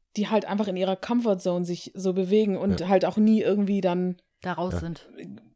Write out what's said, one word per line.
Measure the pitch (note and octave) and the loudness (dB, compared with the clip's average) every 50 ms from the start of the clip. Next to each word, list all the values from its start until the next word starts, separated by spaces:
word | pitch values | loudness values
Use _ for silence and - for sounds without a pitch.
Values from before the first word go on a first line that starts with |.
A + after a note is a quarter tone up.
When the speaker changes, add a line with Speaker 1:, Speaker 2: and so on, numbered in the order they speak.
| _ _ _ | _ _ _
Speaker 1:
die | G#3+ G#3 - | -4 -2 0
halt | A3 G#3+ - | 0 0 0
einfach | - F#3+ G#3 A3 G3+ | 0 -2 -2 -2 -2
in | F#3 | -2
ihrer | F3+ F#3 F#3 F#3+ | 0 0 0 0
Comfortzone | F#3 - - A#3+ B3 A#3 A3+ G3 F3+ - F#3 F3 F3+ F3 | -2 -2 -2 -2 0 2 0 0 0 0 -2 -2 -2 -2
sich | E3+ F3 E3+ - - - | -4 -6 -8 -8 -12 -12
so | G3 F#3 F#3+ F#3 | -4 -4 -2 0
bewegen | F#3+ F#3+ F3+ G3+ G#3+ A3 G3+ F#3+ | 0 0 2 2 4 4 2 0
und | D3 E3+ G3+ F#3+ E3+ | 0 0 -2 -2 -2
Speaker 2:
Ja. | E3 F3+ | 2 2
Speaker 1:
halt | G3 F#3 F#3 | 4 4 4
auch | E3+ F3+ A3 | 2 2 4
nie | G#3+ G#3+ A3 A3 - | 4 4 4 4 4
irgendwie | C#3+ F#3+ G#3 G3+ F#3+ G3+ G3 F#3 | 2 2 2 0 0 0 0 0
dann | F3+ F3 F3+ F3+ F3+ F3+ - _ _ _ _ | 0 0 0 0 -2 -4 -6 _ _ _ _
Speaker 3:
Da | - F#3 F3 | -8 -8 -6
raus | E3 F3 - - | -4 -4 -4 -4
Speaker 2:
Ja. | F3 | -4
Speaker 3:
sind. | E3 E3+ E3+ - - - - - - F3 G3+ - - _ _ | -4 -6 -8 -12 -14 -18 -18 -18 -16 -16 -16 -18 -20 _ _